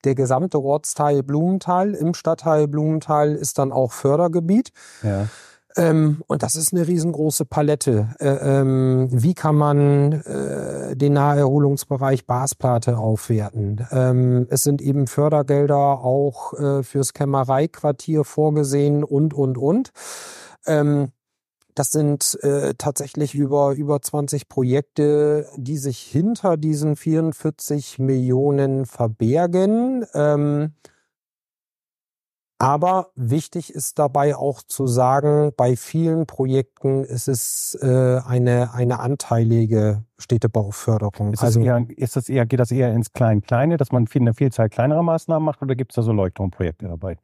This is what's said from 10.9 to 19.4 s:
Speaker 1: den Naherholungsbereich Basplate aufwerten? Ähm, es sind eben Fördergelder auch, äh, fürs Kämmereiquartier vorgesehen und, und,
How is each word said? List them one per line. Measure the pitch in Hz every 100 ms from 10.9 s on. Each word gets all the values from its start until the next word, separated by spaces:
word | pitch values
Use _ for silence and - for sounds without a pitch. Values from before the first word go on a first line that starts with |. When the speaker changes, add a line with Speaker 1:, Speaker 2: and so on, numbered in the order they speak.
Speaker 1:
den | 135 143
Naherholungsbereich | 143 143 143 139 143 143 139 - 135 135 135 -
Basplate | 123 135 - 131 120 117 117
aufwerten? | 110 110 - 113 104 113 101 104 123
Ähm, | 131 127 127 127 123 123
es | 135
sind | - 143
eben | 139 139 131
Fördergelder | - 147 151 135 143 143 143
auch, | 139 135 127 135 143 - -
äh, | - 143 139
fürs | 131 143 131
Kämmereiquartier | - 143 139 131 131 160 - 151 143 - 156
vorgesehen | 143 - 151 151 139 143 143 147
und, | 151 143 156
und, | 147